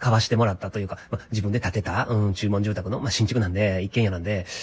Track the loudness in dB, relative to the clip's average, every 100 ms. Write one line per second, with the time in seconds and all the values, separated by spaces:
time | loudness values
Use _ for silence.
0 | 2 4 4 2 2 0 -4 -6 -6 -8
1 | -8 -8 -4 -4 0 0 0 -2 -2 -2
2 | 0 2 2 0 0 0 0 -2 -4 -4
3 | -2 2 2 2 0 2 2 2 -2 0
4 | 0 0 -2 -4 -4 -8